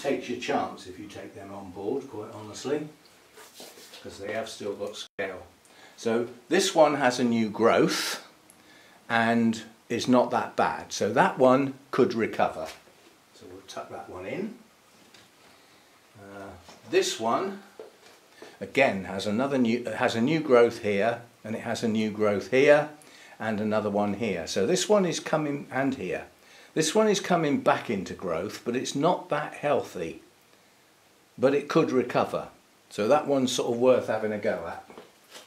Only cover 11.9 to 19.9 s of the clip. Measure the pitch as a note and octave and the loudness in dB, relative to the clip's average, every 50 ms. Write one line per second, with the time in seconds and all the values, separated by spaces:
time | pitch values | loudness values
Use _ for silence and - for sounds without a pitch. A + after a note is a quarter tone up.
11.9 | - - B2 G2 G#2 A2+ G#2 F#2 - - G#2+ - - D#2+ D#2 - - - - - | 0 2 2 2 2 0 -2 -2 -2 0 -2 -2 -2 -4 -10 -12 -12 -16 -20 -20
12.9 | - _ - - _ _ _ _ - - - F2+ F2+ F#2 - - - - A#2 A#2+ | -20 _ -20 -20 _ _ _ _ -20 -20 -20 -20 -20 -20 -18 -16 -14 -14 -12 -12
13.9 | - - - - - - - - D3 F3 G#3+ - - - - _ _ _ _ _ | -12 -14 -14 -12 -12 -12 -10 -8 -6 -6 -6 -6 -8 -12 -20 _ _ _ _ _
14.9 | _ - - - - - - _ _ _ - - - - - _ - - _ _ | _ -20 -20 -20 -20 -20 -20 _ _ _ -20 -20 -20 -20 -20 _ -20 -20 _ _
15.9 | _ _ _ _ - G#2+ G2+ G2+ G2+ G2+ G2 G2 F#2 E2+ - - - - - A2 | _ _ _ _ -20 -20 -20 -18 -16 -14 -14 -14 -16 -18 -20 -20 -20 -20 -8 -2
16.9 | C#3 F#3+ F#3 - - - A2+ A2+ B2 E3 F#3+ G3+ G3 - - - - - - - | 0 0 2 0 -2 -2 -2 0 0 0 -2 -4 -6 -10 -14 -18 -20 -20 -20 -20
17.9 | - _ - - - - _ _ _ - - - - - G2 - - C3 C3+ B2 | -20 _ -20 -20 -20 -20 _ _ _ -20 -20 -20 -16 -14 -12 -4 2 2 2 4
18.9 | G2 G2 F2+ F2+ F#2+ G2 F#2+ G#2 G#2 A2+ C3+ C#3+ C#3 C3 A#2+ A2 A#2 A#2+ - A2 | 2 -2 -6 -6 -6 -6 -4 -2 -2 -2 0 0 0 0 2 2 0 0 -2 -6